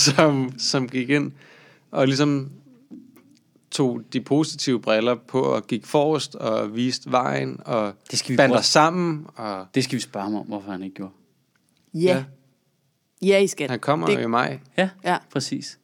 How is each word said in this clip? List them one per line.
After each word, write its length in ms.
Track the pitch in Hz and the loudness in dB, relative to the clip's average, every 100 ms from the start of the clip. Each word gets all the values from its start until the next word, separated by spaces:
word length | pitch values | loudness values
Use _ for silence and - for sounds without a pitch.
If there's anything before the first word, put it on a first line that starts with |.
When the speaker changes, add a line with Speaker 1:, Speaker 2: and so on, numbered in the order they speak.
Speaker 1:
<laughs> 80 | 147 139 | 4 4
som, 380 | 156 139 127 131 | 4 2 -2 -4
som 320 | - 139 127 | -2 -2 -2
gik 200 | 131 123 | -4 0
ind 220 | 143 139 - - - - _ _ | 0 -2 -8 -20 -20 -20 _ _
og 160 | - 135 | 0 2
ligesom 420 | 135 147 139 135 - _ _ - - - _ _ _ _ _ - | 4 2 0 -4 -14 _ _ -20 -20 -20 _ _ _ _ _ -6
tog 300 | - 131 117 110 | 0 0 -2 -6
de 80 | 127 | -6
positive 600 | - 143 156 143 139 117 | 0 0 0 -4 -2 -2
briller 340 | 110 110 120 117 | 2 2 2 -2
på 260 | - 131 | -2 -2
og 260 | 135 120 - | 0 0 -2
gik 180 | 113 - | -6 0
forrest 500 | 151 147 135 - - | 2 2 0 -4 -6
og 400 | 120 110 107 113 | -4 -2 -2 -2
viste 360 | 123 127 - | -2 -4 0
vejen 480 | 123 135 139 131 123 - | 0 0 -2 -4 -8 -4
og 280 | 117 104 98 - | -2 -2 -6 -8
Speaker 2:
Det 80 | 113 | -6
skal 120 | - | 0
vi 60 | 123 | 4
Speaker 1:
bandt 120 | 135 | 6
Speaker 2:
prøve. 80 | 120 | 4
Speaker 1:
os 60 | - | 4
sammen. 600 | 156 156 180 170 151 156 - | 4 4 2 -2 -2 -8 -10
Og 300 | 107 95 95 135 | -8 -8 -4 -2
Speaker 2:
Det 80 | |
skal 120 | 127 120 | -2 -4
vi 60 | |
spørge 220 | - 104 | -6 -6
ham 120 | 101 104 | -4 -6
om, 100 | - | -6
hvorfor 260 | 104 101 | -10 -10
han 120 | 92 | -10
ikke 120 | 95 98 | -10 -12
gjorde. 160 | 95 - _ _ _ _ _ _ _ | -14 -16 _ _ _ _ _ _ _
Speaker 3:
Ja. 60 | 160 | 0
Speaker 1:
Ja. 240 | 180 - - - _ _ _ _ _ _ _ - | 2 2 -2 -16 _ _ _ _ _ _ _ -2
Speaker 3:
Ja, 180 | 190 196 | 2 4
I 80 | 190 | 4
skal. 220 | - 139 | 0 -4
Speaker 1:
Han 100 | 120 | -2
kommer 280 | - 156 160 | 0 0 0
Speaker 3:
Det 60 | 131 | 0
Speaker 1:
jo 40 | |
i 60 | 117 | 0
maj 320 | 117 135 135 - - | 0 0 -4 -6 -2
Speaker 2:
Ja, 120 | 185 - | -2 -2
Speaker 3:
Ja. 140 | 175 175 - | -4 -4 -4
Speaker 2:
præcis. 440 | 143 - - - - | -8 -6 -8 -10 -18